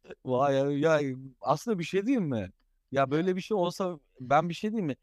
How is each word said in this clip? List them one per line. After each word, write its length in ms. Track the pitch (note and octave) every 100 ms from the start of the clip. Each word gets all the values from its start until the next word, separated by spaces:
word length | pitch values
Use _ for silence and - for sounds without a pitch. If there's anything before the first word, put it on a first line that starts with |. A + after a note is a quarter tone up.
| - - -
Vay 300 | B2+ C#3+ C3+
ya, 440 | C#3 C#3+ D#3+ D#3
ya, 140 | C#3+ C3 C3+ -
aslında 380 | - D3+ - G3+
bir 40 |
şey 220 | E3 F#3+ G3+
diyeyim 200 | C4+ E3
mi? 220 | A#2+ F#2 - _ _ _
Ya, 200 | C3+ C3+
böyle 240 | D3+ F#3 F#3
bir 60 |
şey 160 | - G#3+
olsa 420 | F3 - F#3 E3+ _ -
ben 300 | B2+ C#3 F3
bir 40 |
şey 180 | E3 G#3+
diyeyim 160 | A3+ E3
mi? 80 | B2+